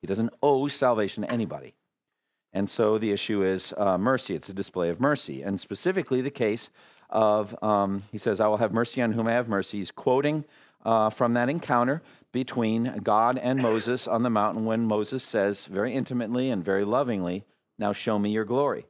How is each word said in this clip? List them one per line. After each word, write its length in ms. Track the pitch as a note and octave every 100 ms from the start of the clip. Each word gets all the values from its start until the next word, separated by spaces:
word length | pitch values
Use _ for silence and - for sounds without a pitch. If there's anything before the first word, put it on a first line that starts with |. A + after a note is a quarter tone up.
He 60 | -
doesn't 260 | G2 A2+ -
owe 280 | C#3+ C3+ C#3+
salvation 560 | - C3 A2+ G2+ -
to 80 | G#2
anybody. 420 | A#2+ G2+ D2+ C2+ _ _ _ _ _ _ _ _
And 180 | F#2+ G2+
so 280 | - A2 G#2+
the 120 | A2
issue 320 | G2+ - G#2
is, 320 | F#2+ F#2+ - -
uh, 220 | G2+ F2+
mercy. 380 | A2 C3 - E2+
It's 120 | -
a 60 |
display 360 | F#2+ G2 F#2 E2+
of 100 | E2+
mercy. 420 | C3+ D3 - C2+
And 160 | D#2 G2
specifically 640 | - G2+ F3 F#3+ D3 B2+
the 100 | B2+
case 400 | - A2+ A2+ - _ - _ _
of, 500 | A2 A2 G#2+ G2+ A2
um, 420 | G#2+ G#2 G2 G2 G2+
he 60 | G#2
says, 220 | - G2
"I 60 | G#2+
will 120 | G#2+
have 140 | A2+
mercy 300 | A2 A#2 -
on 100 | A#2+
whom 140 | A2 A2+
I 60 |
have 160 | A#2 A#2+
mercy." 300 | G2+ F#2+ G#2
He's 120 | F#2
quoting, 540 | - - B2+ C#3+ D#3 D3 - - _
uh, 260 | - A2+ G#2+
from 240 | - A#2+
that 140 | A#2+ B2
encounter 520 | E3 - B2 B2 D#3 - - _
between 680 | B2 B2+ - A2+ A2+ A#2+ -
God 360 | F#2+ G#2+ A#2 B2+
and 220 | B2 C3+
Moses 460 | A#2+ A2+ A2 B2+ -
on 160 | A2+
the 80 | B2
mountain 340 | A2 G#2 F#2+ A2
when 200 | A2 A2+
Moses 380 | G#2+ G#2+ C3+
says 420 | - A2+ G2+ G2+ -
very 260 | G2 A2+
intimately 540 | B2+ B2 B2 A2 B2 C3
and 160 | A2
very 200 | F2 G2
lovingly, 600 | G2+ A#2+ C#3 G#2 F2 F2+ - _ _ _
"Now 160 | G2+
show 280 | G#2 - G#2+
me 100 | G#2
your 140 | G#2+
glory" 420 | G#2+ B2 C#3+ F2+ -